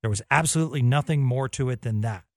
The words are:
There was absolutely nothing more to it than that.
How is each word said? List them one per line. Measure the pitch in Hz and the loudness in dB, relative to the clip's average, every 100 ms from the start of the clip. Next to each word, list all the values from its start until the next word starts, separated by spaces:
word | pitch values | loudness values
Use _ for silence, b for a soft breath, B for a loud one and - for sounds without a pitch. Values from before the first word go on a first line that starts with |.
There | 113 | -2
was | 101 - | -4 2
absolutely | 139 160 160 160 143 | 2 2 0 0 2
nothing | 123 143 143 151 | 2 2 2 0
more | 131 127 135 | 2 0 -4
to | - 131 | -2 -4
it | 123 | -2
than | 120 107 | -4 -2
that. | 113 101 - | -2 -6 -12